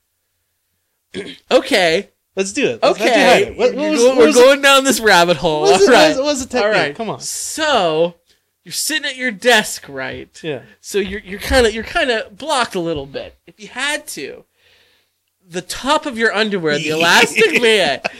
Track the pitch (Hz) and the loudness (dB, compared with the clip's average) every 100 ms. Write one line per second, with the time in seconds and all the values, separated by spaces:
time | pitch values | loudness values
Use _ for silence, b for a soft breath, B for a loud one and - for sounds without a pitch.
0 | _ _ _ _ _ _ _ _ _ _ | _ _ _ _ _ _ _ _ _ _
1 | _ 185 - - - 254 - 226 170 170 | _ -16 -16 -14 -2 0 0 0 0 0
2 | 196 _ _ - 190 285 247 - 285 359 | -4 _ _ -8 -6 -4 -4 0 0 0
3 | 392 220 220 220 - - 226 240 311 311 | 0 2 4 4 0 -2 -2 0 -2 2
4 | 240 262 302 262 254 285 277 269 269 220 | 4 6 4 6 6 6 4 4 2 0
5 | 220 180 175 170 170 151 403 392 392 240 | 4 4 4 2 -2 0 2 4 6 6
6 | 311 269 285 277 262 247 214 202 147 143 | 4 2 -2 -4 -4 -2 0 0 -2 -4
7 | 220 131 - - - - 311 254 175 156 | -8 -8 -10 -10 -10 -4 0 0 0 0
8 | 170 - _ _ _ _ 180 - - 311 | -2 -4 _ _ _ _ -12 -8 -6 -6
9 | 285 254 254 190 240 220 - - - 135 | -6 -6 -8 -2 2 2 0 -8 -14 -10
10 | 131 127 135 - 165 131 - _ - 403 | -10 -12 -16 -14 -10 -10 -12 _ -8 -6
11 | 196 208 190 202 - 262 226 226 214 349 | -6 -8 -12 -10 0 2 2 0 -6 -4
12 | 285 220 - 190 302 277 226 190 165 156 | -2 -4 -6 -12 -4 -4 -2 -4 -6 -6
13 | 139 131 92 - _ 190 202 247 285 294 | -8 -12 -14 -18 _ _ -16 -8 -6 -6
14 | 294 - 123 123 _ _ _ _ _ _ | -10 -14 -14 -16 _ _ _ _ _ _
15 | _ _ _ _ 190 175 180 - 254 302 | _ _ _ _ _ -12 -10 -8 -2 -2
16 | 302 226 226 190 220 196 160 147 156 160 | -4 -4 -2 -2 -4 -2 -2 -2 -2 -2
17 | 170 202 240 - 415 311 233 214 160 127 | 2 4 2 2 0 2 2 2 0 -2
18 | - | -8